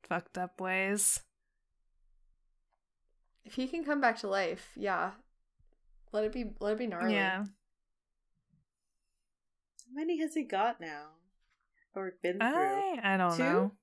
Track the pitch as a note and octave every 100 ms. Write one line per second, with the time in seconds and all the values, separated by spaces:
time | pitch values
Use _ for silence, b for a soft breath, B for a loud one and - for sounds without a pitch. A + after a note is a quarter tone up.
0 | - F3+ - F3+ F3+ - F#3 F#3 F#3+ G#3
1 | - - - _ _ _ _ _ _ _
2 | _ _ _ _ _ _ _ _ _ _
3 | _ _ _ _ G#3+ - C4 E4+ D4 C#4+
4 | B3+ A3+ G3+ G3 F3 F3+ - - G3+ F3
5 | F3+ - _ _ _ _ _ _ _ -
6 | - G#3 G#3+ B3 A3 - G3+ A3 A#3+ F3
7 | A3 G3+ F#3+ F#3+ G3+ - _ _ _ _
8 | _ _ _ _ _ _ _ _ _ _
9 | _ _ _ _ _ _ _ - A#3+ C4+
10 | D#4+ E4 D#4 D#4+ B3 F#3+ A3+ A3+ E3 D3
11 | D3+ E3 F#3 _ _ _ _ _ _ F#3+
12 | F#3+ F#3 F3+ F#3+ A3+ D#4+ F#4+ G4 G4 C#4+
13 | G#3 F#3+ F3+ E3+ E3 F3+ G3 -